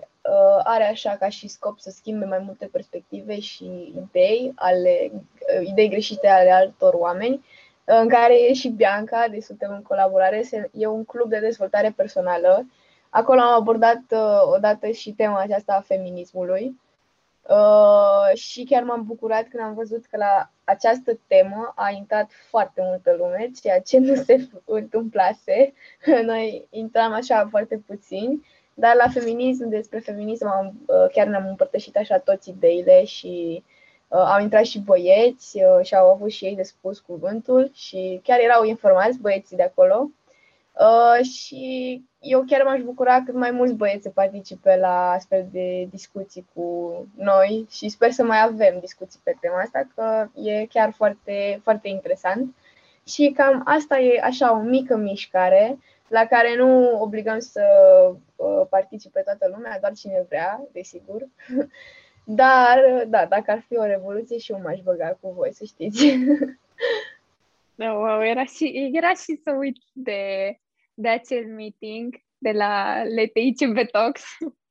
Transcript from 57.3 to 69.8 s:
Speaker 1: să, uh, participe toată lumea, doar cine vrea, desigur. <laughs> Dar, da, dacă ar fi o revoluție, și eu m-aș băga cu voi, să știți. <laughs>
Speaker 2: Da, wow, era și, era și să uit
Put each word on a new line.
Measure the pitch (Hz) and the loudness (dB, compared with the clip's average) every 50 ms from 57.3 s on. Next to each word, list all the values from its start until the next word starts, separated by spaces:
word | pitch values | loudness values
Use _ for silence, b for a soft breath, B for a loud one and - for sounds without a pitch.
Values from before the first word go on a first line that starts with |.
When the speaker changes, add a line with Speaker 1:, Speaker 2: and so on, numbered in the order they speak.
| 220 220 | -6 -6
Speaker 1:
să, | - - - 208 202 202 196 196 190 190 185 185 185 185 180 - _ _ _ | -8 -10 -4 0 4 6 8 8 10 10 10 10 8 6 2 -4 _ _ _
uh, | - 190 196 202 190 190 190 | -6 -4 -2 0 0 0 0
participe | 196 190 190 _ 220 208 - 196 - 196 | 0 -2 -2 _ -10 -18 -18 -8 -8 -6
toată | 190 202 202 208 196 185 190 | -6 -6 -6 -4 -4 -4 -4
lumea, | 220 240 226 208 190 | -6 -14 -12 -10 -6
doar | 196 202 | -6 -8
cine | 214 - - 196 190 185 180 - | -8 -8 -14 -6 -6 -6 -6 -4
vrea, | - 156 165 190 214 254 285 - | -6 -6 -6 -6 -8 -10 -14 -16
desigur. | _ 180 185 - - 175 _ 190 202 226 269 262 _ B B B | _ -18 -18 -16 -20 -20 _ -16 -14 -14 -14 -16 _ B B B
<laughs> | 254 254 - b b b b b b b b b b b b | -6 -6 -6 b b b b b b b b b b b b
Dar, | 214 214 226 262 262 262 254 247 240 247 262 269 254 254 254 233 | -6 0 2 4 6 6 6 6 6 6 6 6 4 4 2 -2
da, | 220 220 202 165 | 0 0 0 0
dacă | 175 190 214 214 - | 2 -2 -2 -2 -2
ar | 208 226 - - | -6 -6 -6 -8
fi | 240 | -6
o | 226 214 | -4 -2
revoluție, | 208 196 190 185 196 202 214 240 240 233 226 | -2 -4 -4 -6 -8 -10 -10 -10 -10 -12 -12
și | - - | -10 -12
eu | 208 196 | -12 -10
m-aș | 180 156 175 185 | -10 -10 -10 -8
băga | 185 185 180 170 160 165 185 _ | -6 -6 -4 -4 -4 -8 -8 _
cu | - 190 180 | -12 -16 -8
voi, | 180 139 - - | -6 -8 -8 -8
să | _ 214 | _ -20
știți. | - _ - 160 214 208 240 294 | -20 _ -12 -12 -8 -2 2 2
<laughs> | 285 262 254 254 277 294 294 269 - - _ _ _ _ B 466 480 453 427 B B B B B _ _ _ _ _ _ _ _ _ _ | 2 2 2 0 0 -2 -2 -2 -8 -10 _ _ _ _ B -6 -6 -6 -6 B B B B B _ _ _ _ _ _ _ _ _ _
Speaker 2:
Da, | - 220 226 | -10 -8 -8
wow, | 214 208 214 220 214 214 | -6 -4 -4 -2 -2 -2
era | 220 226 233 254 262 | -2 -2 -2 -4 -6
și, | 262 - - 311 262 - 262 277 262 | -8 -6 -6 -6 -6 -4 -6 -8 -4
era | 262 330 339 349 370 | -4 -2 -2 -2 -4
și | 359 - - 311 - - | -4 -6 -12 -12 -10 -6
să | 302 277 269 | -6 -6 -4
uit | 277 277 262 _ | -6 -6 -8 _